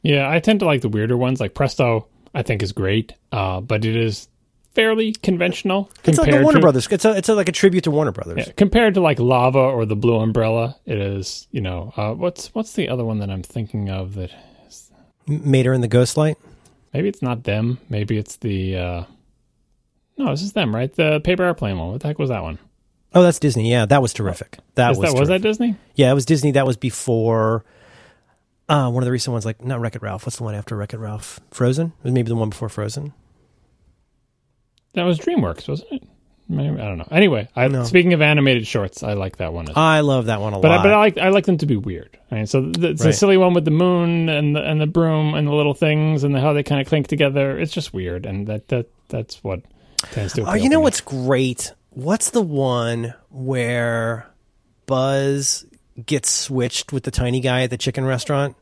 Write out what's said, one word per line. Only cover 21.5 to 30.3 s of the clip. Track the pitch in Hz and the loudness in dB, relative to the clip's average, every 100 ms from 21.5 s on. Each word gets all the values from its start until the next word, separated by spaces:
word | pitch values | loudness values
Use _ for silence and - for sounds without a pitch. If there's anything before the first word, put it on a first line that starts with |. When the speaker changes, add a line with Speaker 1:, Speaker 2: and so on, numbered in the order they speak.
| 165 107 92 | -2 -4 -4
Speaker 1:
one. | 82 | -6
What | 120 | -6
the | 151 | -6
heck | 151 | -4
was | 131 | -4
that | 110 | -4
one? | 80 80 _ _ _ _ _ | -6 -10 _ _ _ _ _
Speaker 2:
Oh, | 180 | 4
that's | 175 165 | 6 4
Disney. | 147 117 113 | 0 0 2
Yeah, | 120 104 | 2 4
that | 139 | 4
was | 123 | 2
terrific. | - 101 85 - - _ | -2 -6 -6 -12 -20 _
That | - 120 | 2 2
Speaker 1:
Is | 127 | 4
Speaker 2:
was | 175 | 2
Speaker 1:
that, | 131 | 2
was | 143 | 2
that | 185 | 2
Speaker 2:
terrific. | 214 220 | 0 0
Speaker 1:
Disney? | 240 185 _ | -2 -4 _
Speaker 2:
Yeah, | - 127 | 2 4
it | |
was | 139 123 | 4 2
Disney. | 156 147 | 2 2
That | 135 131 | 2 0
was | 117 | -2
before, | 127 - - 113 113 113 110 113 _ _ - - - _ _ _ _ _ - | -4 -6 -2 0 2 2 2 0 _ _ -20 -20 -20 _ _ _ _ _ 0
uh, | 147 127 | 2 2
one | 120 | 0
of | 123 | 0
the | |
recent | 127 - | -2 -2
ones, | 117 107 | -4 -4
like, | 110 | -8
not | 123 127 | -8 -6
Wreck-It | 117 113 | -6 -6
Ralph. | 110 98 | -10 -8
What's | - | -10